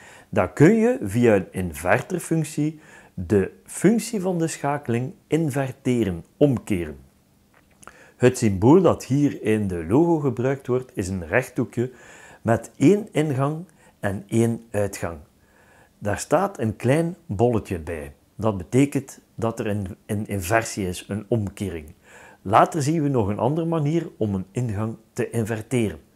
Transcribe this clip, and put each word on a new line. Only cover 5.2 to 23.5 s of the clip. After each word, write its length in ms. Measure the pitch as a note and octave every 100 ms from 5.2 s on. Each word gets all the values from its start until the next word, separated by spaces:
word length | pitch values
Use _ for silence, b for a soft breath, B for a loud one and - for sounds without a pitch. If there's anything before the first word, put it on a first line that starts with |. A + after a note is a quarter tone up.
| _
inverteren, 1000 | D#3 E3 B2+ C3+ A#2 - B2 G2+ E2+ - _
omkeren. 600 | D3 A#2 - F#2+ D#2+ C#2+ - _ _ _ _ _ _ _ - B B B
Het 220 | B2 B2+
symbool 440 | A2+ F#2+ A2 E3+
dat 240 | E3+ G#2 -
hier 380 | C#3 C#3+ -
in 240 | - A2 G2+
de 180 | F2+ E2
logo 340 | A#2+ E3+ E3
gebruikt 480 | C#3+ A2 B2 C3+ -
wordt, 240 | B2 B2+
is 140 | - F#2
een 200 | F#2+ E2
rechthoekje 640 | G#2 B2+ - A#2+ - B2+ B B B B B
met 300 | G#2+ A2+ - _
één 300 | C3+ G3+ G#3
ingang 540 | - D#3 B2+ C#3 D#3 F#3 b b b
en 240 | G#2 G2 -
één 360 | A2+ A#2 A2+ -
uitgang. 460 | G#2 G2+ - F#2+ D#2+ - _ b b b b b _
Daar 180 | G#2 F#2+
staat 420 | - D#3 G3 -
een 160 | A2+ G#2
klein 400 | A#2 C#3+ E3+ F3+ _
bolletje 540 | F#2+ B2 A2+ - F2+
bij. 340 | D#2+ E2 C#2+ - _ -
Dat 220 | G2+ G2
betekent 600 | E2+ B2 C#3 C#3+ - - _ -
dat 240 | A2+ A2+
er 80 | G#2+
een, 300 | G#2 F#2+ - _
een 220 | G#2 G#2+
inversie 600 | G2+ F2 A2+ A2 - F#2+
is, 180 | F2 -
een 180 | G2+ -
omkering. 680 | A#2+ G2 - G2 E2+ D#2+ - B B B B
Later 400 | F#2 A2 F3 E3+
zien 220 | C3+ E3
we 60 | C#3+
nog 180 | C3 G2
een 120 | G#2
andere 280 | A2